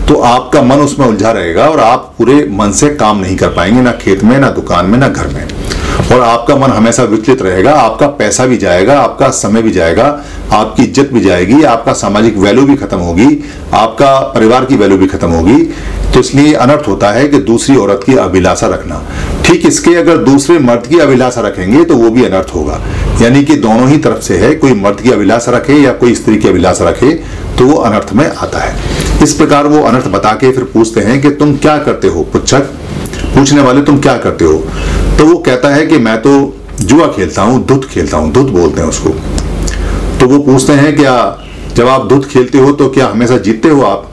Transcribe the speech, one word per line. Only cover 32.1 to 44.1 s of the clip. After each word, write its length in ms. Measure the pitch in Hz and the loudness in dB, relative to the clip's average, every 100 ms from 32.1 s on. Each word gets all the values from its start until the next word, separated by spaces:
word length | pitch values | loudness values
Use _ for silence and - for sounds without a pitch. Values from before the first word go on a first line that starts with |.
| 85 76 | -2 -4
पुच्छक, 360 | - - 135 143 - - - - - - | -4 0 -2 -2 -8 -10 -10 -8 -8 -2
पूछने 280 | 139 139 147 | 0 2 4
वाले 200 | 131 135 | 4 2
तुम 180 | 143 139 | 2 2
क्या 180 | 139 120 | 2 0
करते 280 | 98 80 82 | -4 -2 0
हो? 80 | 76 76 - - - - - | 0 -2 -6 -4 -2 0 2
तो 80 | 156 | 4
वो 120 | 175 | 4
कहता 300 | 139 127 143 | 2 0 0
है 160 | 143 156 | 0 2
कि 100 | 156 | 2
मैं 180 | 113 110 | 2 0
तो 120 | 135 139 131 - - - | 2 2 0 -6 -14 -8
जुआ 260 | 90 143 151 | 2 2 2
खेलता 340 | - 87 - | -2 -4 -2
हूँ, 240 | 101 127 95 | 0 0 0
धुत 200 | 131 - | -2 -2
खेलता 320 | - 80 80 | -6 -4 -2
हूँ, 140 | 78 | 0
धुत 160 | 120 139 | 0 0
बोलते 320 | 92 82 73 | 2 0 0
हैं 60 | 78 | -4
उसको। 200 | 76 - 78 78 - - - - - - - - - | -4 -4 -4 -6 -6 -4 -4 -4 -4 -4 -4 -4 0
तो 80 | 127 | 2
वो 120 | 143 | 2
पूछते 320 | 143 135 135 | 2 2 2
हैं 220 | 147 147 156 | 2 2 2
क्या 200 | 139 123 110 - - - - - | 0 2 -2 -6 -16 -14 -6 0
जब 120 | 120 | 2
आप 200 | 135 107 | 0 2
धुत 160 | 135 - | 0 2
खेलते 300 | 127 123 143 | 0 2 2
हो 140 | 135 | 2
तो 160 | 143 139 | 2 0
क्या 180 | 139 120 | 0 -2
हमेशा 300 | 104 120 127 | 0 0 0
जीतते 300 | 98 113 165 | 0 0 2
हो 140 | 147 | 2
आप? 240 | 113 98 - | 0 -2 -8